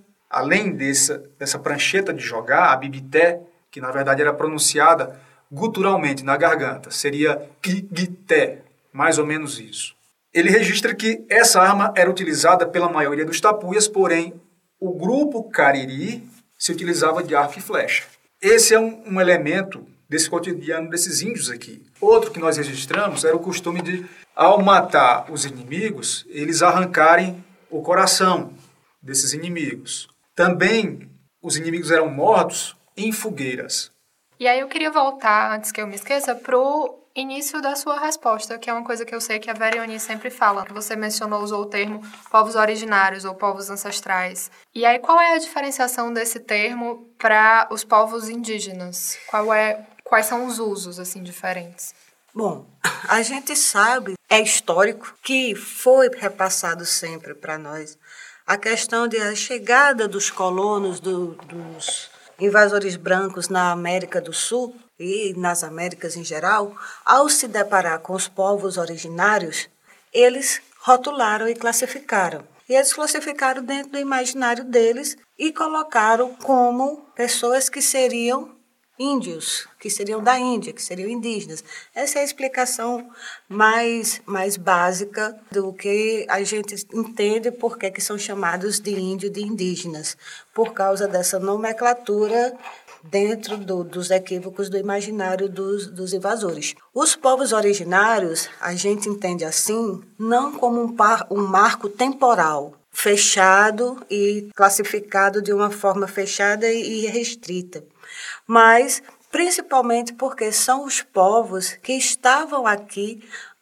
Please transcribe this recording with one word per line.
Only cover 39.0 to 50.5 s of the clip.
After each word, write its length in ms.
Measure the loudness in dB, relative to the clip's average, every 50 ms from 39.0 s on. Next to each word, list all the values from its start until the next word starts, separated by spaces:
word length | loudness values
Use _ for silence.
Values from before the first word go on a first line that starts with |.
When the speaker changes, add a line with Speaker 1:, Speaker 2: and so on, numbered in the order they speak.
| -8
Speaker 2:
que 80 | -10 -10
eu 80 | -10
sei 200 | -6 -6 -6 -6
que 100 | -6 -8
a 20 | -6
Vera 220 | -2 -2 -2 -2
e 40 | -2
a 20 | -4
Oni 160 | -8 -10 -10
sempre 320 | -10 -10 -10 -8 -10 -8
falam. 340 | -2 0 2 2 2 0 -4 -8
Você 240 | -10 -10 -10 -8 -6
mencionou, 480 | -6 -6 -6 -6 -6 -6 -4 -4 -4 -4
usou 200 | -4 -4 -6 -6
o 40 |
termo 340 | -4 -4 -4 -4 -4 -6 -10 -12 -16 -20 -20 -6 2
povos 240 | 4 4 4 4 2
originários 720 | 2 2 2 2 -2 -2 0 2 4 4 2 2 -2 -8
ou 100 | -10 -8
povos 340 | -4 -2 -4 -2 -4 -8 -10
ancestrais. 800 | -10 -10 -8 -8 -8 -8 -4 -4 -2 -2 -2 -4 -6 -10 -12 -14 _ -20 _ _ -6
E 140 | 0 2
aí, 140 | 2 2 2
qual 200 | 4 4 6 6
é 140 | 6 6 4
a 40 | 2
diferenciação 720 | 0 -4 -6 -6 -6 -4 -2 -2 -2 -2 -2 -2 -4 -4 -2
desse 260 | -4 -4 -4 -6 -8
termo 680 | -6 -4 -2 0 0 -2 -4 -4 -6 -8 -8 -10 -14 -20 _ 0
pra 480 | 2 4 6 6 8 8 8 6 4 2 -2
os 100 | -8 -2
povos 460 | 2 4 4 4 4 0 -6 -8 -8
indígenas? 920 | -8 -8 -6 -6 -6 -6 -6 -8 -10 -12 -12 -12 -10 -10 -8 -8 -8 -10 -10
Qual 260 | -4 -2 -2 0 2 2
é, 320 | 2 2 2 0 -4 -8 -16 _ _ -4
quais 220 | 2 2 2 2
são 200 | 2 -2 -4 -4
os 140 | -4